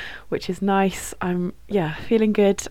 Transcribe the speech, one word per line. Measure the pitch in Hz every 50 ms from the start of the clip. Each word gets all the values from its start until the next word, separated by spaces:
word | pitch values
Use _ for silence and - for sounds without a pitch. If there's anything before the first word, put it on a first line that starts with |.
| - - - - - -
which | - - - -
is | 180 - 190
nice. | 196 196 196 196 196 185 - - - - -
I'm, | 190 180 180 180 180 180 - - -
yeah, | - 202 196 160 156 156
feeling | - - - 233 220 220 214 202
good | 214 202 196 202 - - -